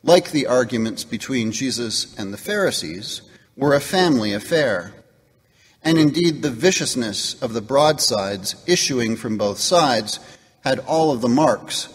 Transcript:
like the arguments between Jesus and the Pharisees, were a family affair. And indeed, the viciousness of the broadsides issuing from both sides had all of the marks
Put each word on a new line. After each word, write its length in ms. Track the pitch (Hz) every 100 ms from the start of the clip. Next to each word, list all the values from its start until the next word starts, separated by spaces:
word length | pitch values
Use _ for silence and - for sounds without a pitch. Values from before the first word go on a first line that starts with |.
like 280 | 147 180 175
the 160 | 151 127
arguments 560 | 123 117 120 113 101
between 480 | - 113 - 135 110
Jesus 640 | 110 135 113 120 104 - -
and 160 | 98
the 60 | 101
Pharisees, 840 | - 208 180 - 78 87 127 - - - _ -
were 180 | 143
a 60 | 185
family 520 | 185 190 180 131 107
affair. 640 | 101 - 165 135 95 87 - _ _ _ _ _ _ _ _
And 160 | 156 165
indeed, 440 | 151 143 175 143
the 80 | 147
viciousness 840 | 120 170 180 151 131 113 98 - -
of 120 | 127
the 60 | 113
broadsides 960 | 104 135 151 151 - 107 98 101 98 - -
issuing 480 | 175 - 131 113 113
from 200 | 120 107
both 220 | 104 101
sides 640 | - 175 151 117 107 - - - _ _
had 180 | - 131
all 300 | 127 160 160
of 120 | 127
the 60 | 120
marks 600 | 123 156 104 - - -